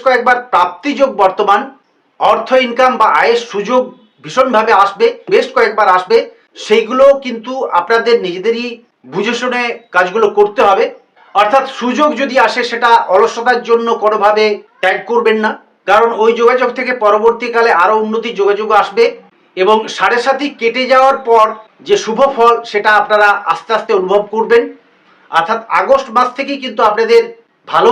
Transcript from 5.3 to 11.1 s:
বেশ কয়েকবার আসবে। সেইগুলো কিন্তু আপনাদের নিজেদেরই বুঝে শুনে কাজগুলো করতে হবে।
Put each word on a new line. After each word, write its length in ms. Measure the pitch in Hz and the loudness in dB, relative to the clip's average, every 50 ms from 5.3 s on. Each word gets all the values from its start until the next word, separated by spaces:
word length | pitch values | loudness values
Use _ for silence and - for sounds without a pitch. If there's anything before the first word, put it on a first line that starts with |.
বেশ 160 | 190 233 254 254 - | 0 0 0 0 0
কয়েকবার 360 | - 233 208 - 214 208 190 185 | 0 0 0 0 0 0 2 2
আসবে। 220 | 185 180 - 226 233 - - - _ _ _ _ - | 0 0 0 0 0 0 -2 -8 _ _ _ _ -18
সেইগুলো 460 | - - 214 226 208 208 247 262 269 277 277 269 269 | -4 0 0 0 0 0 0 4 4 4 4 2 -2
কিন্তু 280 | 254 226 226 220 247 262 269 240 - - | -8 -10 -10 -10 -10 -8 -8 -6 -4 -2
আপনাদের 420 | 233 - - 226 226 220 240 226 - | -2 -2 0 -2 -2 0 0 0 0
নিজেদেরই 460 | 185 175 170 185 185 220 226 233 240 240 226 - _ _ _ _ _ 127 135 | 0 -4 -8 -4 -4 -4 -4 -4 -6 -8 -10 -14 _ _ _ _ _ -10 -8
বুঝে 220 | 185 208 233 233 | -6 -4 -4 -4
শুনে 280 | - 247 254 240 247 240 233 226 - - _ | -4 -4 -4 -4 -4 -4 -6 -6 -10 -14 _
কাজগুলো 360 | - 180 185 180 180 226 220 - - 208 | -2 -2 -2 0 0 0 0 0 2 2
করতে 220 | 208 208 - 262 233 | 0 0 2 0 2
হবে। 220 | 202 190 - - - - - _ _ | 2 2 2 0 -2 -4 -10 _ _